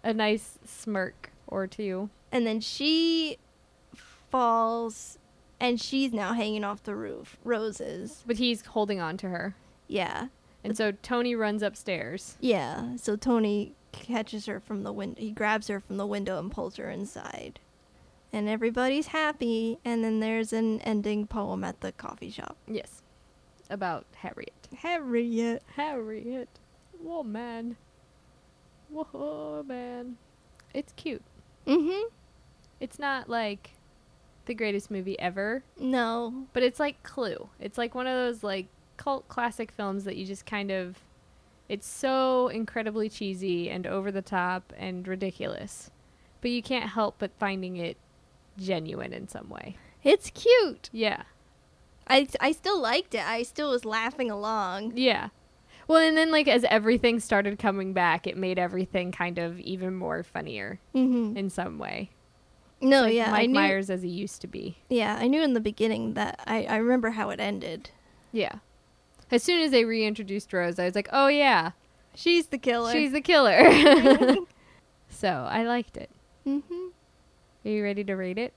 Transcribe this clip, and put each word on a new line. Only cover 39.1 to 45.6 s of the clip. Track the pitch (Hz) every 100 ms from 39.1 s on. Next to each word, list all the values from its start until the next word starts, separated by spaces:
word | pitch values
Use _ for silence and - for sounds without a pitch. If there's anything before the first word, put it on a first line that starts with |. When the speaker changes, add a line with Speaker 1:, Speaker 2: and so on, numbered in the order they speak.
| 269 -
Speaker 1:
classic | - 240 - 226
films | - 202 196
that | 190 -
you | 190
just | 190 -
kind | 208 196
of, | 190 180 185 _ _ _ _ _ _ -
it's | 202 -
so | - 269 262 262 254 247
incredibly | 226 220 233 220 214 214
cheesy | - 202 185 190 175 170
and | 180 185
over | 196 196
the | 196
top | 185 190 180 185 - -
and | 190 180 185
ridiculous. | 185 190 - - -